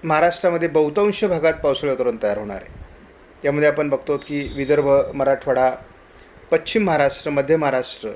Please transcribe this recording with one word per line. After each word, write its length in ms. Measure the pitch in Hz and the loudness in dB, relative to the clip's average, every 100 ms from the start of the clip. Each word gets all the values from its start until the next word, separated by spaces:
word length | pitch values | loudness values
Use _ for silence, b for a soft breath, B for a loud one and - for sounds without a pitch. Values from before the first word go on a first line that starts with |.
महाराष्ट्रामध्ये 640 | 165 156 170 170 180 170 165 | 2 4 2 2 0 0 0
बहुतांश 560 | 151 147 147 208 202 | 2 2 2 0 0
भागात 280 | 208 165 160 | -2 2 0
पावसाळी 400 | 156 147 135 147 | 0 -2 0 -2
वातावरण 240 | 127 123 113 | 0 -2 0
तयार 160 | 104 104 | -2 -2
होणार 180 | 104 98 | -6 -12
आहे. 180 | - - - - - - - - | -14 -20 -20 -20 -20 -20 -20 -6
यामध्ये 240 | 143 147 151 | -2 2 2
आपण 200 | 147 147 | 2 -2
बघतो 280 | 135 - 139 | -2 -2 -4
की 360 | - 147 139 139 | -4 -8 -6 -6
विदर्भ, 320 | 135 147 139 139 - | 2 2 4 2 2
मराठवाडा, 560 | 143 135 131 - 127 127 131 - - - B B B - | 0 0 0 0 2 2 0 -14 -20 -20 B B B -2
पश्चिम 340 | 165 - 226 | -2 0 0
महाराष्ट्र, 460 | 196 151 139 - 151 | 2 2 2 0 -2
मध्य 260 | 143 139 160 | -2 2 2
महाराष्ट्र 520 | 143 127 123 - 110 | 2 0 -4 -8 -10